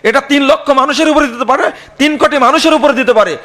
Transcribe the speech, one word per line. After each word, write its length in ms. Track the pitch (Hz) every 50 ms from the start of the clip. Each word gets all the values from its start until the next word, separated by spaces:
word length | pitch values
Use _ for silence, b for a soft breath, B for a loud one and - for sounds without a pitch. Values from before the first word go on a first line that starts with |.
| B
এটা 180 | - 220 277
তিন 220 | 277 - 277 285 277
লক্ষ 260 | 269 294 277 - 285
মানুষের 400 | 277 262 254 294 277 233 320 311
উপরে 180 | 285 302 302 254
দিতে 180 | 226 240 254
পারে, 260 | 214 262 311 349 - - B B B B -
তিন 200 | 269 302 302 247
কোটি 200 | 320 302 294 277
মানুষের 360 | 247 240 294 320 - 320 311
উপরে 200 | 294 269 285 254
দিতে 200 | 240 247 247 240
পারে। 240 | 220 202 180 147 -